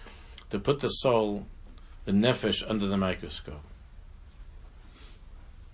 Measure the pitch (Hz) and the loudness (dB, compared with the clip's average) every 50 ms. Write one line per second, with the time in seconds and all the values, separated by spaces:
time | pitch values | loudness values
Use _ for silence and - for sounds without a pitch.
0 | - - - - - - - - - - - 98 - 135 143 139 - 110 - - | -16 -16 -16 -16 -16 -16 -16 -16 -10 -6 -4 -2 2 2 2 2 2 0 2 4
1 | - 135 120 113 107 104 101 101 - - - - - - - - - - - - | 4 6 6 6 4 4 0 -2 -6 -8 -14 -16 -16 -16 -16 -16 -16 -16 -16 -8
2 | - - 98 101 107 127 127 - - 104 101 - - - 110 107 101 95 101 98 | -2 4 6 6 8 8 6 6 4 2 2 2 0 0 0 0 2 2 2 2
3 | 95 92 90 - - - - - - - 73 76 - - - - - - - - | 2 2 0 -2 -4 -8 -10 -10 -10 -10 -12 -12 -12 -14 -16 -18 -18 -18 -18 -18
4 | - - - - - - - - - - - - - - - - - - - - | -18 -16 -18 -18 -18 -18 -16 -16 -16 -16 -16 -16 -16 -18 -18 -18 -20 -20 -20 -18
5 | - - - - - - - - - - - - - - | -18 -18 -18 -18 -18 -16 -16 -16 -16 -16 -18 -18 -18 -18